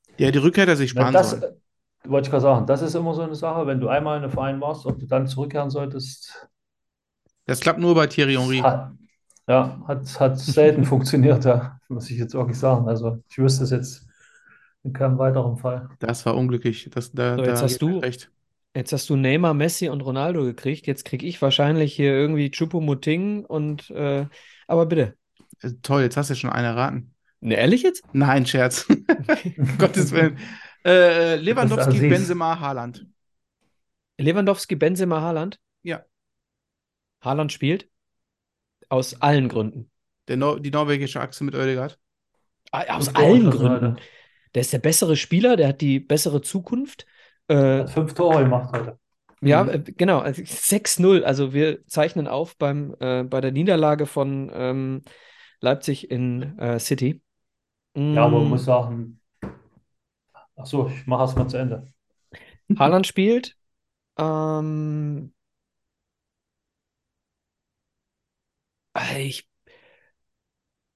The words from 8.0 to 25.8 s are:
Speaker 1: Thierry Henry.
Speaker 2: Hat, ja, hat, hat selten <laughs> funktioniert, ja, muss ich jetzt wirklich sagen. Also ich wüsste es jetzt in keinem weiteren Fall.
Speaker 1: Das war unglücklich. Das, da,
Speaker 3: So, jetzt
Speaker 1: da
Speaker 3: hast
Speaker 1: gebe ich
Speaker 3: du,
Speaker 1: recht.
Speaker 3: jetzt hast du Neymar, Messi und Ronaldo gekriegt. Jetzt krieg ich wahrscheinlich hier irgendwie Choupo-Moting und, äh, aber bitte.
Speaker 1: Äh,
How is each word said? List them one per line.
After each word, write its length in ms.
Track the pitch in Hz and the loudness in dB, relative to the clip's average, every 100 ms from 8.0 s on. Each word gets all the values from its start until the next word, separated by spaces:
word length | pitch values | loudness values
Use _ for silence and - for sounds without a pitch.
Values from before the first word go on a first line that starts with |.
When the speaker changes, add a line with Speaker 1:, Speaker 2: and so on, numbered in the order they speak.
| 151 | 4
Speaker 1:
Thierry 260 | - 139 | 2 0
Henry. 240 | 131 127 131 | 0 0 2
Speaker 2:
Hat, 340 | 131 - - - _ _ _ _ - | 2 0 -6 -18 _ _ _ _ 2
ja, 340 | 127 131 - - | 2 2 -6 -8
hat, 340 | 135 - - | -8 -8 0
hat 180 | 135 131 | 0 0
selten 460 | - 151 151 151 | 0 4 6 6
<laughs> 0 | |
funktioniert, 600 | 131 131 - 143 131 120 | 2 2 2 4 4 4
ja, 340 | 131 123 - - _ | 4 2 0 -12 _
muss 220 | 123 - | -12 -8
ich 80 | 120 | -8
jetzt 160 | 117 | -6
wirklich 240 | 135 120 117 | -4 -4 0
sagen. 300 | 135 120 117 | 2 2 0
Also 340 | 113 117 113 - | -2 -4 -6 -10
ich 80 | - | 0
wüsste 260 | 135 131 | 2 2
es 60 | 131 | 0
jetzt 360 | 127 - - - _ _ _ _ _ _ _ | -2 -4 -12 -20 _ _ _ _ _ _ _
in 100 | 131 | -12
keinem 260 | 131 135 131 | -2 0 2
weiteren 380 | 131 131 120 117 | 2 0 -2 -4
Fall. 320 | 127 127 127 - | -6 -8 -12 -8
Speaker 1:
Das 260 | 117 117 117 | -6 -4 -2
war 80 | 123 | 0
unglücklich. 520 | 127 123 120 113 - | 0 0 -2 -6 -8
Das, 200 | 123 123 | -10 -8
da, 240 | 131 123 123 | -4 -2 0
Speaker 3:
So, 80 | |
jetzt 160 | 127 120 | 0 0
Speaker 1:
da 40 | |
Speaker 3:
hast 140 | 131 127 | 0 0
Speaker 1:
gebe 120 | 156 | -2
ich 40 | 185 | -2
Speaker 3:
du, 20 | |
Speaker 1:
recht. 300 | 127 123 - _ _ _ _ | -4 -8 -16 _ _ _ _
Speaker 3:
jetzt 180 | 135 127 | -10 -6
hast 160 | 139 - | -6 -2
du 80 | 139 | 0
Neymar, 380 | 131 151 175 | 2 2 2
Messi 340 | 147 160 - 170 | 2 0 -2 -4
und 120 | 139 | -4
Ronaldo 420 | 131 131 156 175 | -6 -4 -4 -2
gekriegt. 420 | 127 120 135 151 - | -4 -4 -6 -6 -6
Jetzt 180 | 139 | -8
krieg 180 | - 127 | -8 -8
ich 180 | 175 175 | -8 -2
wahrscheinlich 520 | 139 139 143 160 151 | 0 2 2 2 -2
hier 180 | - 143 | 0 0
irgendwie 380 | 135 147 151 143 | 2 0 0 -4
Choupo-Moting 920 | - 160 175 151 139 156 165 202 208 | -4 -4 -2 -2 -2 -2 -2 -2 -6
und, 460 | - 156 151 147 - | -6 -6 -4 -6 -10
äh, 360 | - 143 139 147 - - _ - | -6 -4 -4 -6 -12 -20 _ 0
aber 200 | 170 165 | 2 2
bitte. 300 | 165 113 - _ _ _ - | 2 0 -4 _ _ _ -14
Speaker 1:
Äh, 80 | 123 123 | -12 -10